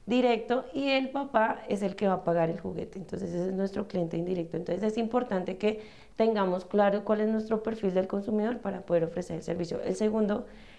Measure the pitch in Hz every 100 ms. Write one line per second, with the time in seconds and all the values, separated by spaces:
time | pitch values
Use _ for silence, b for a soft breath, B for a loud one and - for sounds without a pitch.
0 | - 247 247 226 220 247 - 269 277 269
1 | 262 277 277 226 226 - - 202 196 190
2 | 196 185 180 170 165 170 190 170 - 196
3 | 165 185 190 175 185 190 196 196 202 185
4 | 165 170 175 180 165 165 175 180 214 226
5 | 220 254 247 185 180 190 214 214 B B
6 | B - 226 214 190 180 185 208 202 202
7 | 202 214 214 220 220 220 226 220 196 185
8 | 190 202 202 214 214 240 196 190 - 170
9 | 165 180 180 165 165 175 170 - - 190
10 | 214 220 208 208 - B B